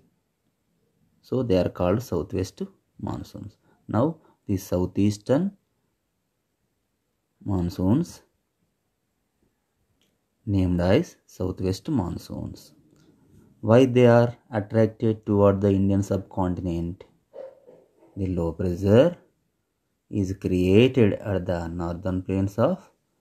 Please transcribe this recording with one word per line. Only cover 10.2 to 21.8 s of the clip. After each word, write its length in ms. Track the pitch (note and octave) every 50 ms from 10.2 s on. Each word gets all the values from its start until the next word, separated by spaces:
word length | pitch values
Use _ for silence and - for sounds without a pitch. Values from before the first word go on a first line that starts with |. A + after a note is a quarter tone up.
| _ _ _ _ _
named 340 | A2 G2+ F#2+ F#2 F2+ F2+ F2
as 360 | F2 F#2 G#2 D3+ F3 - - _ _
southwest 640 | _ - - F#2 F#2 F#2 - F#2 F#2 G2 - - D#3+
monsoons. 840 | D3+ A2+ F2+ E2+ F2 - - - - - - - - - - - _ _ _ _ _ _ _ _ _ _ _ _ _ - _ _ _ _
Why 240 | - G#2 A2+ B2+ C3+
they 220 | B2 A#2+ B2 B2
are 280 | A#2+ A#2 A#2+ A#2+ A#2+ - - _ -
attracted 760 | - G#2+ G#2+ - A2+ A2 A2 A2 - - B2 A2 G#2+ A2 -
toward 340 | A2 G#2 G2+ G2+ G2+ G2 F#2+
the 80 | G#2 G2+
Indian 340 | G2 G2 G2 G2 G2 G2
subcontinent? 1000 | G#2 - G2 F#2 - - - G2 F2+ F2+ F2+ F2+ F#2 F2 E2+ E2+ E2+ E2+ - - - _ _ _ _ _ - - - - - _ _ - - _ _ _ _ _ _ _ _
The 120 | G2+ F#2+ F#2
low 240 | F2+ E2+ E2+ E2
pressure 680 | D#2+ - F#2 F#2 F2 F#2 G2 G2 G#2 A#2+ D3+ F3 F3 - _ _ _ _ _ _ _ _ _ _ _ _ _ _ _ _ _ -
is 240 | - G#2 F#2+ F2+ G2 -
created 720 | - F#2 F#2 F2+ F2+ F#2 F#2+ G#2+ B2+ C3 - B2+ A2 G2
at 320 | - - - A2 G2 F2+ F2+
the 240 | F#2 F2 E2+ E2+ E2
northern 540 | E2+ F2